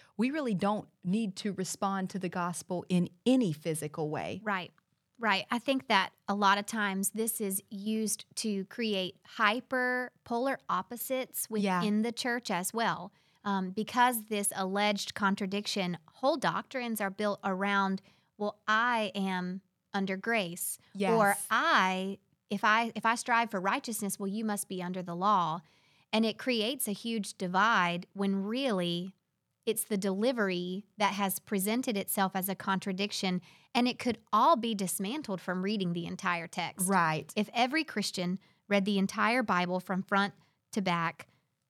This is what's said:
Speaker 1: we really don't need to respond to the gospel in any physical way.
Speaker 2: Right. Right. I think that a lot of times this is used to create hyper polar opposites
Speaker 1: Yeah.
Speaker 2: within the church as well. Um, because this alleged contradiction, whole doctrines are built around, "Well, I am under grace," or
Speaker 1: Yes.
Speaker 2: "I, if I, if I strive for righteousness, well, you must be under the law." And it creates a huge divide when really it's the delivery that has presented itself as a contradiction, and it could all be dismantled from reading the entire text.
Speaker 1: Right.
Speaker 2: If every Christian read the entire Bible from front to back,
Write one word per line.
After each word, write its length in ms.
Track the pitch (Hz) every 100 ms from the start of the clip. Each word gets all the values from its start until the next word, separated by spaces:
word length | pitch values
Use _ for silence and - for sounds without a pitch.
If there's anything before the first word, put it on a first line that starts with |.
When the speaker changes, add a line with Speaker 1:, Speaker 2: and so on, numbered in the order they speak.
| - -
Speaker 1:
we 140 | 247
really 240 | 311 262 185
don't 320 | 202 214 - _
need 320 | 180 208 220 190
to 160 | 208
respond 560 | 190 185 - 196 196 185
to 100 | 202
the 100 | 185
gospel 540 | 185 175 170 - 175 -
in 200 | 180 175 _ -
any 280 | 262 208
physical 560 | 147 170 156 151 160 151
way. 320 | 147 80 185
Speaker 2:
Right. 280 | 214 190 175 _ _ _ _ -
Right. 280 | 226 190 -
I 80 | 240
think 280 | - 269 -
that 220 | 202 - _ -
a 60 |
lot 240 | 202 196 202
of 80 | 208
times 460 | 226 202 190 196
this 280 | 214 226 -
is 220 | 202 190 -
used 560 | 202 208 220 214 - - -
to 280 | 220 196 190
create 520 | - 220 196 185 -
hyper 880 | - - 214 240 - 262 247 247 247 _
polar 340 | - 233 269 262 -
opposites 800 | 180 - 233 - 262 240 - - 220
Speaker 1:
Yeah. 240 | 202 180
Speaker 2:
within 220 | 208 214
the 100 | 233
church 380 | 233 254 240 -
as 240 | 180 185
well. 380 | 220 220 170 202 _ _ _
Um, 260 | 208 196 185
because 540 | 190 214 240 247 240 214
this 220 | 208 202 -
alleged 580 | 190 202 208 202 -
contradiction, 840 | - 202 196 190 202 202 208 180 175 _
whole 300 | - 269 311
doctrines 600 | 180 175 - 262 240 226
are 120 | 196
built 280 | 190 208 196
around, 580 | 196 185 196 202 196 190 - _ _ -
"Well, 180 | 208 - -
I 440 | 214 240 233 208
am 480 | 202 190 185 180 185 - _ _
under 240 | 202 190 190
grace," 640 | 226 226 175 175 - - _ 196
or 20 |
Speaker 1:
Yes. 480 | 196 226 202 196 -
Speaker 2:
"I, 640 | 226 320 269 185 185 190 190 _ _ -
if 140 | 202
I, 280 | 220 220 233 220
if 100 | 226
I 80 |
strive 380 | 233 - 233 233
for 100 | 196
righteousness, 560 | 185 269 - 214 196 -
well, 100 | 196
you 160 | 208
must 240 | 220 208 -
be 140 | 185
under 220 | 180 185
the 120 | 180 170
law." 460 | 196 202 165 170 - _ _ _ _
And 140 | 220 220
it 140 | 208
creates 480 | 262 240 214 285 -
a 60 |
huge 440 | 196 233 226 196 -
divide 680 | 185 185 214 214 175 175 -
when 300 | 196 196 196
really 680 | 196 240 277 190 175 170 185 - _ _ _ _ -
it's 160 | 220
the 140 | - 202
delivery 840 | 196 190 233 240 196 180 180 185 - -
that 160 | 202
has 240 | 196 196 -
presented 580 | - 208 190 240 262 202
itself 360 | 180 - 190 190
as 140 | 185
a 60 | 185
contradiction, 840 | - 190 196 185 208 - 190 180 - - _ 240
and 120 | 247
it 120 | 240
could 180 | 254 220 -
all 220 | 214 269 320
be 180 | 226
dismantled 640 | 208 185 - 196 302 277 185
from 220 | - 185
reading 320 | 190 220 180
the 140 | 170 170
entire 400 | 185 185 175 170
text. 400 | - 165 - 180
Speaker 1:
Right. 420 | 190 160 156 - -
Speaker 2:
If 120 | 208
every 300 | - 247 311
Christian 560 | 302 214 202 - 175 190 _ _ -
read 180 | 202 196
the 120 | 196
entire 460 | 190 208 208 254
Bible 360 | 220 180 180 185
from 220 | - 185
front 320 | - 196 196 - _ _ _
to 100 | 226
back, 460 | 185 170 165 - - _ _ _ _